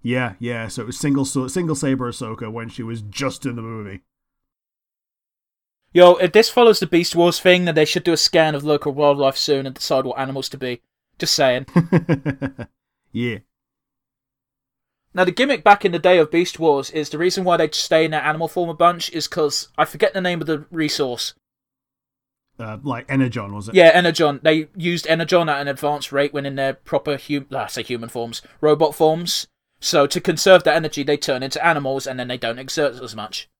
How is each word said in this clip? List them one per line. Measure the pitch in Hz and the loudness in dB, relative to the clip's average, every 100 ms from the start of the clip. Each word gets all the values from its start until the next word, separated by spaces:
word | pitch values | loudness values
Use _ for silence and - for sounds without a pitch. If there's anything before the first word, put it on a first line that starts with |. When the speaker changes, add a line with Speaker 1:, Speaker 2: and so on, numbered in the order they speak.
Speaker 1:
Yeah, | 120 127 123 98 | -4 -4 -4 -8
yeah, | 120 117 113 | -10 -8 -10
so | - | -10
it | 110 | -10
was | 123 | -4
single | 156 139 135 | -2 0 0
so-, | 139 127 | -4 -4
single | 185 170 151 | -4 -4 -2
saber | 147 135 123 | -2 -2 -4
Ahsoka | 113 113 110 110 | -8 -10 -10 -10
when | 113 113 | -10 -12
she | - | -12
was | 113 117 | -10 -10
just | 104 - 135 - 139 | -12 -6 -6 -6 -8
in | 120 | -8
the | |
movie. | 113 113 104 98 _ _ _ _ _ _ _ _ _ _ _ _ _ _ _ _ _ _ _ | -10 -10 -12 -14 _ _ _ _ _ _ _ _ _ _ _ _ _ _ _ _ _ _ _
Speaker 2:
Yo, | 175 175 180 | 8 8 8
if | 180 | 6
this | 208 226 | 4 4
follows | - 233 208 | 6 6 4
the | 175 | 2
Beast | 170 175 170 | 0 0 2
Wars | 175 160 | 2 4
thing, | 190 180 175 | 4 4 4
then | |
they | 156 | 2
should | 151 180 | 2 0
do | - | 0
a | 160 | 0
scan | - 170 156 | 2 2 2
of | 147 | 0
local | 147 147 147 | 0 0 -2
wildlife | 139 147 143 139 135 | 0 2 4 0 0
soon | - 139 135 | -2 -2 -2
and | |
decide | 127 - 135 131 | -10 -2 -2 -2
what | 127 | -6
animals | 131 139 131 | -6 -6 -10
to | 139 | -8
be. | 131 120 _ _ _ _ | -8 -8 _ _ _ _
Just | 165 | -4
saying. | - 135 127 131 | 2 2 0 0
Speaker 1:
<laughs> | 180 165 - - 143 156 - 139 - 117 _ _ _ _ | 0 2 0 2 -2 -2 -8 -10 -12 -18 _ _ _ _
Yeah. | 107 120 107 _ _ _ _ _ _ _ _ _ _ _ _ _ _ _ _ _ | -8 -6 -8 _ _ _ _ _ _ _ _ _ _ _ _ _ _ _ _ _
Speaker 2:
Now, | 185 | 0
the | 185 | 0
gimmick | 180 269 247 | 2 0 2
back | 202 202 | 4 4
in | 196 | 4
the | 170 | 2
day | 180 180 | 4 4
of | 156 | 4
Beast | 170 175 - | 2 -2 0
Wars | 160 139 131 | 2 2 0
is | - 147 | -6 -6
the | 151 | -2
reason | 180 185 | -2 0
why | 180 170 | 0 2
they | 160 | 0
stay | - - 160 160 | -2 0 2 2
in | |
their | 156 | 0
animal | 139 156 165 | -2 -4 -4
form | - 170 | -4 -4
a | 156 | 2
bunch | 175 170 - | 2 2 -8
is | 165 - | -8 -6
'cause, | - 151 - - - | -2 -2 -2 -8 -4
I | 156 | -4
forget | 156 202 | 0 0
the | 196 | 0
name | 180 175 | -4 -4
of | 165 | -4
the | 151 151 | -6 -6
resource. | 165 151 - 135 120 - - _ _ _ _ _ _ _ _ _ _ _ _ | -6 -4 -2 -4 -4 -10 -12 _ _ _ _ _ _ _ _ _ _ _ _
Speaker 1:
Uh, | 113 107 | -14 -10
like, | 139 120 131 | -8 -8 -4
Energon, | 135 127 117 101 101 | -2 0 -2 -10 -12
was | 101 | 0
it? | 185 | 6
Speaker 2:
Yeah, | 165 | 8
Energon. | 165 175 160 156 139 | 6 2 2 0 2
They | 160 160 156 - | 2 0 -2 -6
used | 170 175 151 | -4 -4 0
Energon | 160 165 175 165 | 0 2 2 2
at | 143 | -2
an | 143 | -4
advanced | 135 147 147 135 | -4 -4 -4 -4
rate | 139 147 | -2 -2
when | 147 139 | -2 -6
in | 139 | -4
their | 135 | -4
proper | 135 - 147 - 139 | -4 -4 -4 -2 -8
hum-, | - 147 135 | -4 -6 -6
ah, | 131 | -8
I | 107 | -8
say | - | -8
human | 110 120 120 | -8 -8 -8
forms, | 123 117 117 - _ | -10 -8 -10 -16 _
robot | 151 151 160 | 2 2 2
forms. | 143 156 160 175 - - _ _ _ | 2 0 0 -4 -8 -8 _ _ _
So, | - 160 143 | -2 2 2
to | - | 0
conserve | - 160 - 185 | -2 0 6 6
that | 160 156 | 6 0
energy, | 156 - | -2 -6
they | 143 147 | -2 -2
turn | - 127 | -2 -4
into | 135 147 165 | -4 -2 0
animals, | 151 135 135 135 | 0 -2 -4 -6
and | 127 | -10
then | 123 | -8
they | 127 | -6
don't | 117 117 | -6 -8
exert | 131 - 143 123 | -8 -2 -2 -2
as | 120 110 | -14 -12
much. | 107 - - _ | -12 -14 -16 _